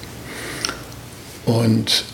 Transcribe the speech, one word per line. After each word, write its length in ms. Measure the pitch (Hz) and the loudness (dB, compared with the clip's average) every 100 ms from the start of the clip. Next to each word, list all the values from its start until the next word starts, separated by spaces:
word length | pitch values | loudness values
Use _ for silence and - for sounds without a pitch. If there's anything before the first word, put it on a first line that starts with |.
| - - - - - - - - - - - - - - | -12 -12 -12 -10 -8 -2 -2 -2 -8 -14 -14 -14 -14 -6
Und 600 | - 113 113 113 110 - - | 2 4 6 6 4 2 0